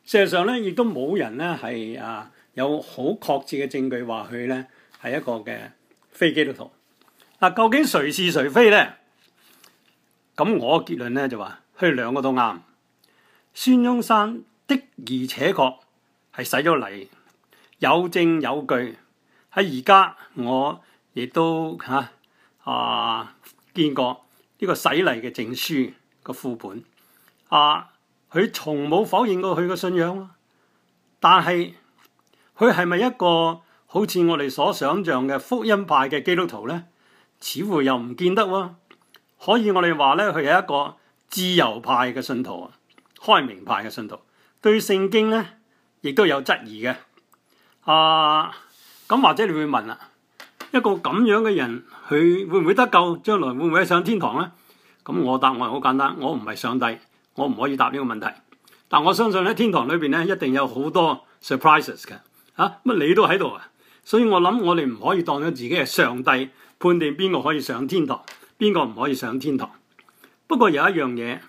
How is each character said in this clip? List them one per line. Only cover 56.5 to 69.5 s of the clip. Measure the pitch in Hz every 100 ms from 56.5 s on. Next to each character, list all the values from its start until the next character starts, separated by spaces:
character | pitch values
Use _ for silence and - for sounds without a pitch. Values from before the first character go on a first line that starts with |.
| 104
上 | 120 127
帝， | 120 113 _ _ _ -
我 | 139
唔 |
可 | 107 139
以 | 135
答 | 117
呢 | 135
個 |
問 | 127 110
題。 | 107 - _ _ _ _ _
但 | 147
我 | 165
相 | 190 226
信 | 185
喺 | 185
天 | 220 233
堂 | 160 120
裏 |
邊 | 170 147
呢， | 165 170
一 | 185
定 | 139
有 | 135 135
好 | 123 151
多 | 170 165 160 - _
surprises | - 135 156 156 127 -
嘅。 | - 98 _ _ _ -
啊， | 185 - 254
乜 | 196 147
你 |
都 | 208 190
喺 | 190
度 | 143
啊？ | 98 - _ _ _
所 | - 220
以 | 233
我 | 185
諗 | 180 233
我 | 175 170
哋 | 135
唔 | 107 135
可 |
以 | 185
當 | 170 139
咗 | 165
自 | 131
己 | 120
係 | 170 135
上 | - 127 123
帝， | 135 131 135 - - _
判 | 180 175
定 | 151 139
邊 | 190
個 | 156
可 | 147
以 | 151
上 | 131 120 135
天 | 185 135
堂， | 117 - - - _
邊 | 208
個 | 175 123
唔 |
可 | 110 143
以 |
上 | 131 117 131
天 | 147